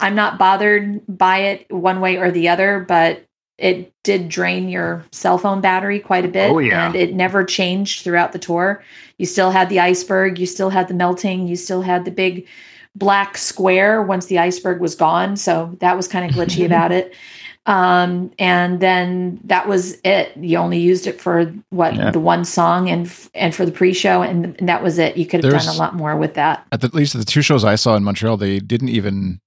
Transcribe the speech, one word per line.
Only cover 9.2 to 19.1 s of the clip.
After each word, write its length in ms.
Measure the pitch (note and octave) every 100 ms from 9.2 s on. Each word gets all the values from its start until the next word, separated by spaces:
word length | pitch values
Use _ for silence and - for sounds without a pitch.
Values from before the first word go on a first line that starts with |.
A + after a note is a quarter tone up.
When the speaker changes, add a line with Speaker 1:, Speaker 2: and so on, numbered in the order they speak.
| F3
Speaker 1:
still 240 | - F#3
had 180 | F#3+ F#3
the 120 | F#3
iceberg, 580 | F3+ F3+ - F#3+ F#3+ F3
you 80 | F3+
still 240 | - F#3+
had 180 | F#3+ F3+
the 60 |
melting, 520 | F3+ F3+ F3+ G3 F#3 F3
you 100 | F3
still 260 | - F#3
had 220 | F#3 F3+
the 60 | F3
big 360 | F3+ F#3 F3+ F3+ - - - - G3
black 400 | G3 G3 G3 -
square 640 | - - F#3+ F#3 G#3 A3
once 240 | G3 F#3 F3+
the 120 | F3+
iceberg 400 | F3 F3+ F#3 F3
was 160 | E3+ -
gone. 400 | D#3+ E3+ F#3+ G3+
So 400 | - E3 E3+ F3+
that 160 | F3+ F#3
was 120 | F#3
kinda 240 | F#3 F3
glitchy 300 | C#3 F3 F3 E3+
Speaker 2:
<laughs> 0 |
Speaker 1:
about 240 | E3+ E3+
it. 240 | F3+ F#3 - - - - - -
Um, 640 | G3 F3+ F3+ F3+ F3+ F3+ -
and 420 | F#3 F3+ F3+ F3+
then 580 | F#3 F3+ F3+